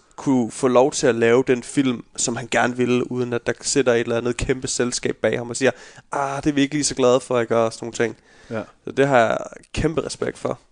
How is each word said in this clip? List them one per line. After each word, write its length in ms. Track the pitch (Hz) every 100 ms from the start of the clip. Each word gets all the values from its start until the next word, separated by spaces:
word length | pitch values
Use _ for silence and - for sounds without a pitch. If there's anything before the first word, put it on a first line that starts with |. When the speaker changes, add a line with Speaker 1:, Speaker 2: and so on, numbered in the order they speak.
| _ -
Speaker 1:
kunne 360 | - 131 113
få 160 | - 135
lov 240 | 123 135
til 160 | - 139
at 80 | 113
lave 280 | 117 120 131
den 160 | 123
film, 420 | - - 131 120 - -
som 200 | - 120
han 120 | 120
gerne 260 | 117 120 123
ville, 340 | 123 123 -
uden 220 | 123 120
at 140 | 120 -
der 60 | 117
sidder 320 | - 143 127
et 60 | 117
eller 180 | 120 117
andet 200 | 120 120
kæmpe 300 | - 131 -
selskab 480 | - 123 - - -
bag 220 | 110 123
ham 120 | 120
og 60 | 120
siger, 140 | 131 - - - -
"Ah, 320 | 143 139 139
det 60 | 151
er 40 |
vi 80 | 143
ikke 120 | 139
lige 100 | 151
så 120 | 139 135
glade 240 | 127 127
for," 200 | - 123
ikke? 180 | 113 117
Og 160 | 113
sådan 120 | - 120
nogle 80 |
ting. 240 | - 117 110 _ _ -
Speaker 2:
Ja. 140 | 113 101 _ -
Speaker 1:
Så 60 |
det 160 | - 139
har 100 | 131
jeg 200 | 113 64 - - _
kæmpe 280 | - 156 160 -
respekt 320 | - 123 -
for. 220 | - 123 _